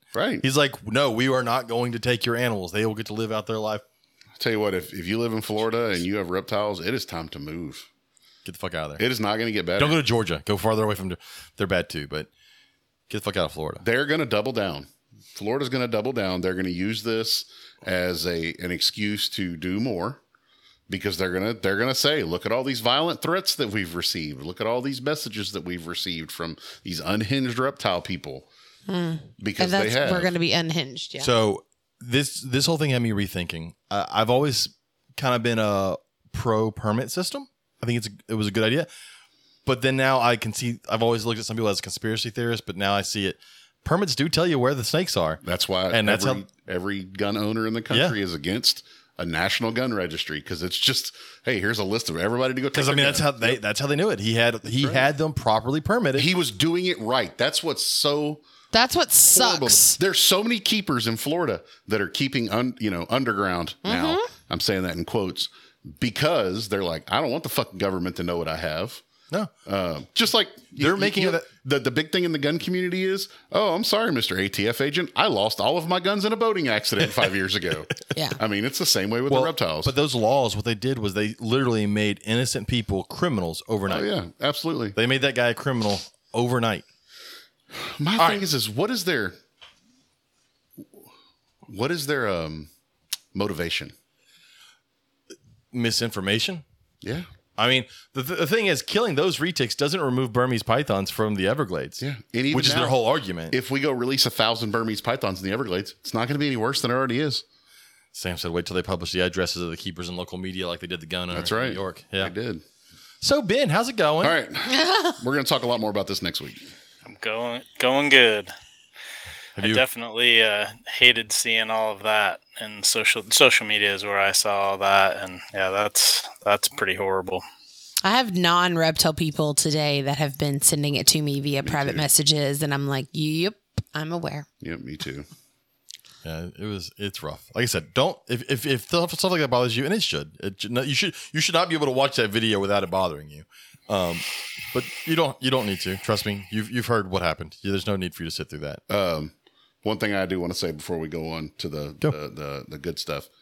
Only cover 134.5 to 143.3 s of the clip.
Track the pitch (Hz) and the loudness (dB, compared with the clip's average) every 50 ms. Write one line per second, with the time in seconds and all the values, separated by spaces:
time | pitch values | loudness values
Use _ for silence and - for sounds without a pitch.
134.5 | _ _ - - 85 - - 64 76 - - 67 67 71 76 - - - _ _ | _ _ -10 -10 -10 -10 -10 -12 -10 -10 -8 -10 -10 -10 -12 -16 -20 -20 _ _
135.5 | _ _ _ _ _ _ _ _ - - _ - - - - 82 80 80 87 - | _ _ _ _ _ _ _ _ -20 -20 _ -20 -20 -16 -12 -10 -8 -8 -10 -12
136.5 | - - 98 107 104 95 85 - - - 101 101 - - 71 73 76 - - - | -12 -10 -8 -8 -8 -8 -10 -12 -12 -8 -8 -8 -8 -8 -10 -10 -10 -12 -16 -8
137.5 | - 110 123 117 - 90 78 - - 127 139 185 - - _ - 123 117 - - | -2 -2 -2 0 0 -2 -4 -2 0 2 2 2 0 -6 _ -6 -6 -6 -2 -4
138.5 | 139 117 - 143 135 117 - - 170 170 175 170 - - - 190 180 160 147 127 | -4 -2 0 -2 -2 -2 -2 0 0 0 0 0 -2 -2 0 0 2 2 2 2
139.5 | 127 123 123 120 110 120 139 151 208 220 - - - 73 73 78 - - - 98 | 2 2 2 2 0 0 0 0 0 0 0 -2 -2 -4 -6 -8 -12 -10 -8 -8
140.5 | 95 - - 107 120 123 131 147 135 127 196 226 - - - - - 156 156 - | -8 -8 -8 -2 -2 -2 0 0 0 0 0 0 -4 -8 -14 -6 -4 -2 0 2
141.5 | 165 165 180 170 165 151 147 135 127 131 139 139 - - 117 104 101 113 113 110 | 2 2 2 2 2 0 2 2 4 4 2 4 4 2 2 2 2 2 2 2
142.5 | 104 98 98 98 101 101 98 85 92 95 92 87 76 73 76 76 | 2 2 2 2 2 2 2 2 0 2 2 0 -2 -6 -10 -16